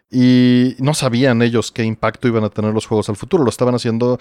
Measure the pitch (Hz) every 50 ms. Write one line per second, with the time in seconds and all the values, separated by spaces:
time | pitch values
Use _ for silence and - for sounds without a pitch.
0 | _ _ - 127 123 127 127 123 123 123 123 123 123 127 - - 131 143 151 -
1 | 143 127 117 120 135 135 120 113 120 120 117 113 101 - - - 117 113 110 -
2 | - 113 - - - 123 113 113 107 101 - - 107 110 107 110 - - 117 107
3 | 98 - 104 - - 123 - 175 139 113 - - 123 123 123 117 - 120 110 113
4 | 123 123 127 123